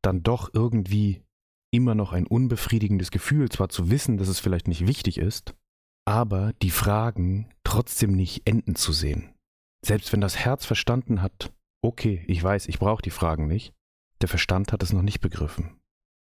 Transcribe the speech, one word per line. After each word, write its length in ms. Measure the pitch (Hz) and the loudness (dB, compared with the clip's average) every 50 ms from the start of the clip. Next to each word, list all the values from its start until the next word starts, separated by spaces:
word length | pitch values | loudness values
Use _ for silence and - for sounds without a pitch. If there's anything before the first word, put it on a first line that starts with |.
| - | 0
dann 220 | 98 92 90 85 | 0 0 0 2
doch 260 | 113 120 123 - - - | 2 0 0 0 -2 0
irgendwie 720 | 110 117 120 113 113 95 92 101 104 104 101 95 - - _ _ _ _ _ _ _ _ _ | 0 2 2 2 0 0 2 2 2 2 2 0 -2 -6 _ _ _ _ _ _ _ _ _
immer 240 | - 120 127 123 110 | 2 2 4 4 2
noch 180 | 107 101 - - | 2 0 0 0
ein 140 | 90 92 | 0 0
unbefriedigendes 840 | - 117 117 131 120 120 107 - - 117 110 107 98 104 92 92 - - | 2 2 2 2 2 0 -2 0 0 2 2 2 2 2 0 0 -2 -4
Gefühl, 360 | 101 - - 143 151 139 117 | -4 -2 0 2 2 2 2
zwar 200 | - - 98 95 | 0 0 -2 -2
zu 220 | - - 87 85 | 0 0 0 2
wissen, 260 | 117 143 - - 113 | 2 2 2 0 0
dass 100 | 98 95 95 | 0 0 0
es 120 | 92 - | -2 0
vielleicht 260 | - 107 92 87 - | 0 0 0 0 0
nicht 220 | - 85 78 90 98 | -2 -2 0 0 0
wichtig 300 | 143 - - - 85 - | 0 0 0 -2 -2 0
ist, 360 | 80 92 - - - - - - _ _ _ _ _ _ _ _ _ | -2 -2 -2 -4 -8 -14 -18 -18 _ _ _ _ _ _ _ _ _
aber 480 | - 104 113 120 107 98 95 98 107 110 - - | -2 0 0 2 0 0 0 0 -2 -2 0 0
die 80 | 90 | 0
Fragen 800 | 85 - - 104 101 107 113 117 104 - 90 90 95 101 110 - - _ - | 0 0 2 2 2 2 0 -2 -2 -2 0 0 0 -2 -4 -6 -10 _ -6
trotzdem 540 | - - - 123 - - - 117 101 98 | -2 0 0 0 -2 -2 0 0 2 2
nicht 320 | 92 95 87 - - - - | 2 0 0 -4 -4 0 0
enden 260 | 107 113 - - 82 | 2 2 2 0 -2
zu 180 | - - - 78 | -2 -2 -2 -2
sehen. 420 | 73 76 73 76 76 - - - _ _ _ _ _ _ _ _ _ - | -2 -2 -2 -2 -4 -6 -8 -14 _ _ _ _ _ _ _ _ _ -2
Selbst 280 | - 104 107 - - - | -2 0 0 0 0 0
wenn 80 | 107 | 0
das 160 | 101 95 - | 0 0 0
Herz 280 | - - 120 131 - - | -2 -2 -2 -2 -2 -2
verstanden 580 | - 117 - - - 120 127 - - 120 95 98 | -2 -2 -2 0 0 0 0 0 0 0 0 0
hat, 300 | 95 - - - - - _ _ _ _ _ - | -2 -4 -8 -14 -14 -14 _ _ _ _ _ -4
okay, 400 | 113 - - - 113 101 85 82 | -4 -2 -2 -2 -2 -2 -2 -2
ich 160 | - 95 85 82 | -2 -2 0 2
weiß, 260 | 92 101 101 - - | 2 0 0 -2 -4
ich 100 | 92 - | -4 0
brauche 240 | 98 101 110 110 - | 0 0 0 0 -2
die 80 | 92 | -6
Fragen 360 | - - - 82 80 78 78 | -6 -2 -2 -2 0 0 0
nicht, 280 | 76 82 104 - - - _ _ _ _ _ _ _ _ - | 0 -2 -2 -4 -6 -14 _ _ _ _ _ _ _ _ -2
der 80 | - - | -2 0
Verstand 440 | - 87 - - 92 92 101 - - | 0 0 0 2 0 0 0 0 -2
hat 100 | 104 92 | -2 -2
es 100 | 85 101 | 0 0
noch 100 | 92 92 | 2 2
nicht 180 | 101 101 - | 0 0 0
begriffen. 600 | - 87 - - 76 73 - - 82 87 - - _ _ _ _ _ _ _ _ _ | -2 -4 -2 -4 -6 -4 -4 -6 -6 -8 -10 -18 _ _ _ _ _ _ _ _ _